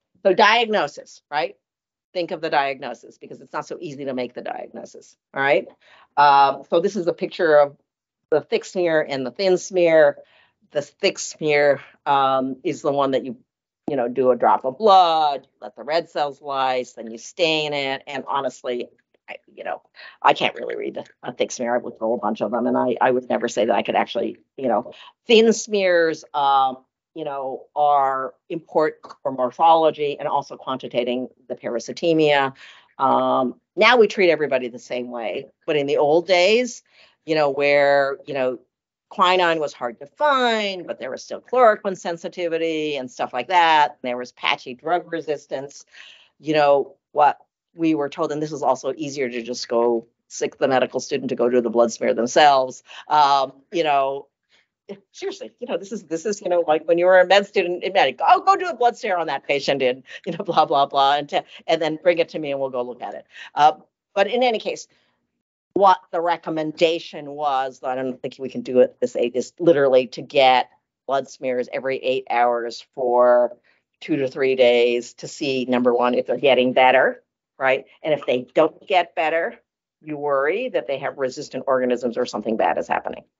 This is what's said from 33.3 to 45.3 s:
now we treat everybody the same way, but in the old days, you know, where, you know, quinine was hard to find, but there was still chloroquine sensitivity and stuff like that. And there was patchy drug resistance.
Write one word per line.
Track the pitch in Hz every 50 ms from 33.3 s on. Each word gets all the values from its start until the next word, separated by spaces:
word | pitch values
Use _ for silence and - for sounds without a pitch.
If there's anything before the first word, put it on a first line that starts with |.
| 127 131 131 123 - _ _ _ -
now | 175 214 220 247
we | 247 214
treat | 202 - 220 190 170
everybody | 156 151 151 135 135 127 127 120
the | 117 120
same | - - 131 123 123 123
way, | 120 120 113 101 - 135 139 - _ _ -
but | - 156
in | 147 143
the | 139 147
old | 131 151 143 151 175 175
days, | 170 185 175 180 196 220 240 254 233 - - _ _ _ _ _ _ _ _ _
you | 156 160
know, | 156 147 143
where, | 135 143 143 143 143 143 143 143 143 143 139 135 139 135 -
you | - 143
know, | 139 131 127 127 110 _ _ _ _ _ _ _ _ _ _
quinine | - - 185 180 185 185 180 170 165 160
was | 151 139 -
hard | - 131 120 113 -
to | 139
find, | 143 _ - 294 302 277 262 254 240 226 214 208 202 190 185 165
but | - - -
there | 113 131
was | 123 117 -
still | - - -
chloroquine | - - - 254 254 220 214 208 - 202 190
sensitivity | - - 190 170 165 - 180 - 185 180 165 160 165 165 165 160 156 151 151 147
and | 139 127 127
stuff | - - 135 - -
like | 123 123 127
that. | 185 175 170 165 160 151 147 - -
And | _ - 127
there | 123 123
was | 123 123 -
patchy | - - - 127 - - 139 120
drug | 123 - 160 175 175 170 175
resistance. | 170 165 143 156